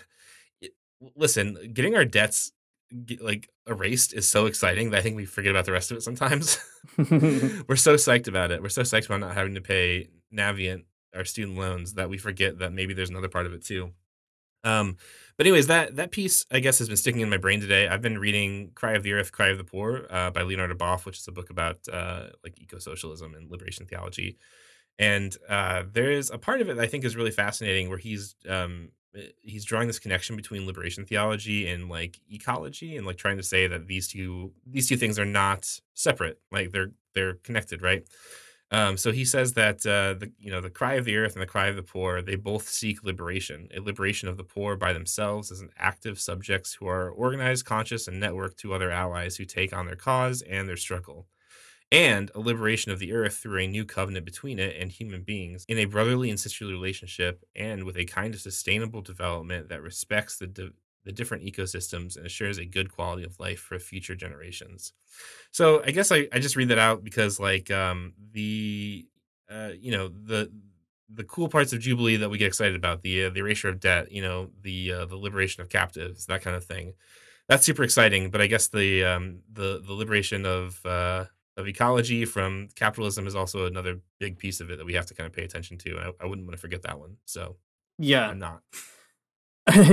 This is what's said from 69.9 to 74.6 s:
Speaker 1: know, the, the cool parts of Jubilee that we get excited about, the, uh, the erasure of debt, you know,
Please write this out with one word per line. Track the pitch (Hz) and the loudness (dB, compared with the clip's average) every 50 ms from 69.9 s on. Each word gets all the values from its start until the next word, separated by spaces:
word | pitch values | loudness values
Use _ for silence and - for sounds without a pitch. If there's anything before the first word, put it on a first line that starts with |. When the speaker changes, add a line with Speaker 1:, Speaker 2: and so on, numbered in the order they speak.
Speaker 1:
know, | - 98 95 92 | -2 0 -2 -4
the, | 85 101 107 107 110 107 107 85 104 107 101 101 92 _ _ _ _ _ _ - | -8 -12 -8 -4 -2 -2 -2 -4 -8 -16 -20 _ _ _ _ _ _ _ _ -16
the | 110 113 107 | -14 -14 -14
cool | - - 180 170 151 | -8 -4 -4 -2 4
parts | - 151 139 131 123 | 4 4 4 4 0
of | 113 | -2
Jubilee | 117 127 123 120 120 113 113 | 0 0 2 4 4 4 4
that | 107 104 101 | 4 2 0
we | 104 104 | 0 2
get | 104 | 2
excited | 98 - - 107 101 92 | 2 2 2 2 2 2
about, | 87 87 87 85 85 | 0 0 -2 -2 -2
the, | - 95 92 92 95 | -2 -2 0 0 0
uh, | 92 | 0
the | 92 98 | -2 -2
erasure | 101 104 107 - - 98 | -2 -2 -2 0 -2 -2
of | 92 92 | -2 0
debt, | - 95 90 87 - - | 2 4 4 4 2 -2
you | 101 101 | -6 -4
know, | 95 92 90 90 95 - - 98 | -4 -4 -4 -4 -6 -10 -14 -14